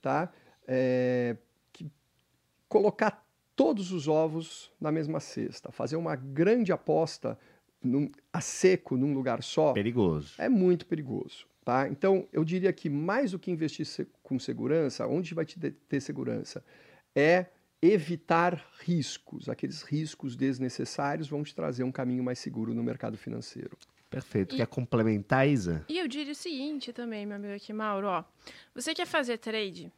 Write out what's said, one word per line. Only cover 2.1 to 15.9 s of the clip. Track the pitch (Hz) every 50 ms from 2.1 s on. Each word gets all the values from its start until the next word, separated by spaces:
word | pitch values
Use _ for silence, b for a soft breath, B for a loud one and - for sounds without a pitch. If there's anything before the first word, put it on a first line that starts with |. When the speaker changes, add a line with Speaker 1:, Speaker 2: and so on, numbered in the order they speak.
| _ _ _ _ _ _ _ _ _ _ _ _
Speaker 1:
colocar | - 220 196 208 196 - 220 214 - - _ _ _ _ _ _ _
todos | - 269 - - 202 190 180
os | 190 175 135 151
ovos | 156 156 160 160 151 165 160 - - - - - _ _
na | - 151
mesma | 151 160 156 147 160 156
cesta, | - - - - 107 - - - - -
fazer | - - 117 127 147
uma | 165 170 165 151
grande | 127 131 135 135 143 165 196 226 247 226 175
aposta | 175 - - - 156 156 165 156 - - - 117 113 b b b b b b b _ _
num, | - 127 120 139 147 - - - _ _
a | - 175
seco | - - - - - 185 185 165 - - 135
num | 127 131 147 143
lugar | 135 131 127 117 117
só | 127 - - - 156 151 127
Speaker 2:
Perigoso. | 104 101 117 117 123 104 87 80 76 71 - - -
Speaker 1:
é | - 233
muito | 262 208 185 180 180 170 -
perigoso, | _ 170 160 147 131 113 101 - - - - - _ _ _ _
tá? | - 120 131 139 -
Então, | 139 139 - 190 196 190 - -
eu | - - 160
diria | 156 175 185 180 190
que | 185 - - 170
mais | 143 143 156 180 202 247 285 214
do | 185 185
que | - -
investir | 180 156 160 151 - - 160
se-, | - - - - - _ _
com | _ - 135 127
segurança, | - - 123 117 113 127 147 165 160 135 - - 117
onde | 113 131 170 185 160 165
vai | 165 165
te | 160 - 180
de-, | - 139
ter | 143 - _ _